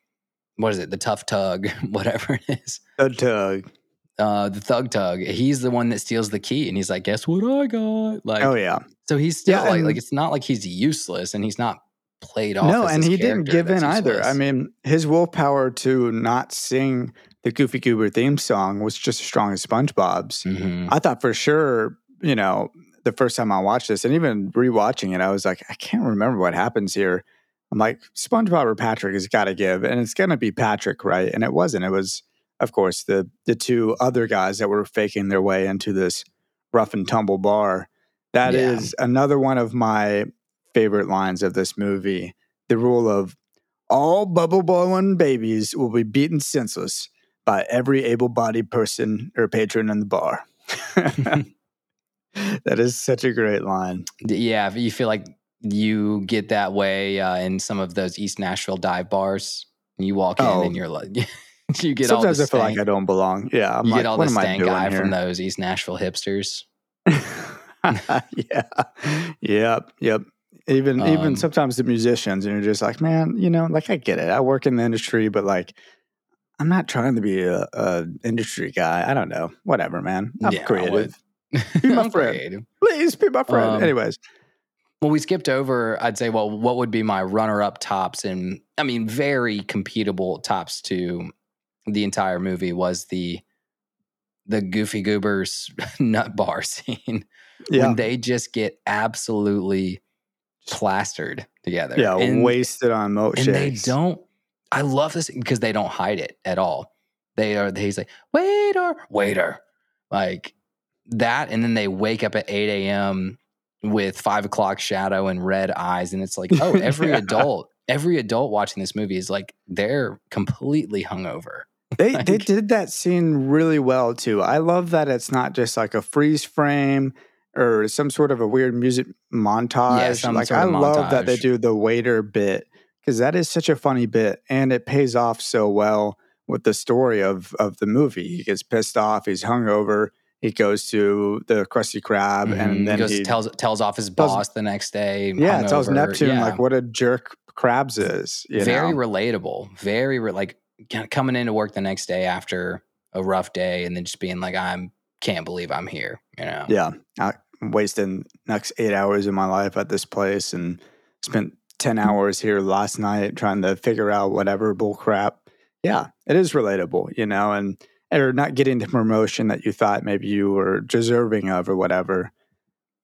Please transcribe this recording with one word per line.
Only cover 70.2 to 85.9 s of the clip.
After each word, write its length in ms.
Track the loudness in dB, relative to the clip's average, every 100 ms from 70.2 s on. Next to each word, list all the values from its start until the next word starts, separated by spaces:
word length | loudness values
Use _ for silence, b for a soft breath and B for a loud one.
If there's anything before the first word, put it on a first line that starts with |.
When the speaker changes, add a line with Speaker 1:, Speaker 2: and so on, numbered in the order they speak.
| -2 _ _ _ 0
Speaker 2:
Even, 320 | 2 2 2
even 260 | 2 2 2
Speaker 1:
Um, 100 | 0
Speaker 2:
sometimes 400 | 0 2 0 0
the 60 |
musicians, 640 | 0 2 4 2 0 -2 -2
and 80 |
you're 80 | 0
just 180 | 0 0
like, 200 | 0 0
"Man, 360 | 0 2 0 2
you 140 | 2
know, 160 | 2 2
like, 240 | 0 0
I 60 | -4
get 220 | -2 -2
it. 100 | 0
I 80 | 0
work 260 | 2 2 2
in 100 | 2
the 80 |
industry, 440 | 2 0 0 0 2
but, 160 | 0
like, 320 | 0 -2 -4 -14 b b b _ _ _ _ -4
I'm 80 | 0
not 180 | 0 0
trying 300 | -2 0 0
to 40 |
be 220 | 0 0
a, 240 | 0 0 -2
a 340 | -4 -2 -2 -4 -8
industry 480 | -4 -4 -4 -6 -6
guy. 340 | -2 0 0 0
I 40 |
don't 140 | -2 -2
know. 220 | -4 -8 -8
Whatever, 360 | -2 -2 -2 -4
man. 320 | -4 -4 -6 -4
I'm 80 | -2
Speaker 1:
Yeah, 80 | -2
I 40 |
Speaker 2:
creative. 280 | 0 0 2
Speaker 1:
would. 220 | 0 -2 -8 _ _ -6
<laughs> 300 | -4 0 2
Speaker 2:
Be 60 | 4
my 140 | 4
Speaker 1:
I'm 80 | 2
Speaker 2:
friend. 240 | 0 0 -2
Speaker 1:
creative. 260 | -8 -12 -12 0
Speaker 2:
Please 360 | 2 4 2 2
be 120 | 2
my 120 | 2
friend." 280 | 2 2 2
Speaker 1:
Um, 120 | 2
Speaker 2:
Anyways. 380 | 2 2 0 -6 b b b b _ _ _ -2
Speaker 1:
well, 100 | 2
we 80 | 2
skipped 300 | 2 -2 0
over, 520 | 0 0 0 0